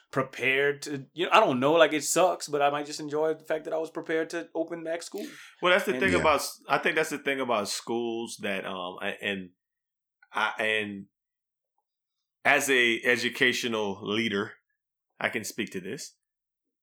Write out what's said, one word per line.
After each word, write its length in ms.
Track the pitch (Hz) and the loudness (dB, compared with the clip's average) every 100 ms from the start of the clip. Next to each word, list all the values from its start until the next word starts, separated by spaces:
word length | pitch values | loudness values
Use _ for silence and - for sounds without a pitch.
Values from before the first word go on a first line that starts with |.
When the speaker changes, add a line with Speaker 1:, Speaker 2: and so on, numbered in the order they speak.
| _ | _
Speaker 1:
prepared 720 | - 135 - 123 135 143 143 | -4 -4 -2 0 2 2 0
to, 240 | 147 143 135 | -6 -8 -8
you 100 | 147 | -6
know, 80 | 185 | 4
I 80 | 175 | 6
don't 200 | 214 127 | 6 4
know, 120 | 135 | 4
like, 220 | 165 156 | 6 6
it 100 | 151 | 4
sucks, 420 | 135 165 180 170 - | 0 4 4 2 -2
but 140 | 143 | 0
I 80 | 143 | 2
might 160 | 143 | 0
just 160 | 147 147 | -4 -10
enjoy 320 | 151 147 160 | -6 -2 0
the 120 | 156 | -2
fact 200 | - 156 | -4 -6
that 80 | 156 | -4
I 60 | 160 | -6
was 120 | 160 | -4
prepared 380 | - 160 160 160 | -8 -2 -2 -2
to 200 | 170 160 | -6 -6
open 300 | 165 160 170 | -6 -6 -6
back 180 | 160 165 | -6 -8
school. 240 | - - - - - - | -6 -10 -10 -14 -20 -2
Speaker 2:
Well, 100 | 175 | 4
that's 140 | 185 196 | 4 4
the 60 | |
Speaker 1:
And 80 | - | 0
Speaker 2:
thing 120 | 190 | 2
Speaker 3:
Yeah. 60 | 175 | 4
Speaker 2:
about 220 | 156 139 | 4 2
s-, 200 | - - - | 0 -10 -2
I 80 | 147 | 0
think 200 | 160 160 | 2 0
that's 120 | 156 | 0
the 80 | 147 | -2
thing 240 | 139 135 | -4 -2
about 300 | 123 113 101 | 0 0 -2
schools 640 | - - 117 120 113 113 - | -6 -4 -4 -2 -4 -8 -8
that, 240 | 104 98 92 | -6 -4 -6
um, 320 | 95 90 92 | -8 -8 -8
a-, 240 | 98 - | -8 -6
and 240 | 104 98 92 - _ _ _ _ _ _ _ | -4 -4 -8 -16 _ _ _ _ _ _ _
I, 180 | - 107 - | -2 -2 0
and 480 | 110 110 104 101 98 _ _ _ _ _ _ _ _ _ _ _ _ _ | -2 0 -2 -8 -16 _ _ _ _ _ _ _ _ _ _ _ _ _
as 240 | 123 143 135 | 2 2 4
a 320 | 131 120 110 | 4 4 2
educational 960 | 120 123 120 117 127 120 127 110 104 98 104 | 2 2 0 2 2 2 -2 -2 -4 -4 -4
leader, 520 | 104 113 98 107 - _ _ _ _ _ _ | -2 0 -2 -4 -8 _ _ _ _ _ _
I 120 | 107 | -4
can 120 | 117 | -2
speak 260 | 104 - 101 | -6 -6 -8
to 80 | 98 | -8
this, 360 | 92 139 - - _ _ _ _ _ _ | -10 -12 -14 -18 _ _ _ _ _ _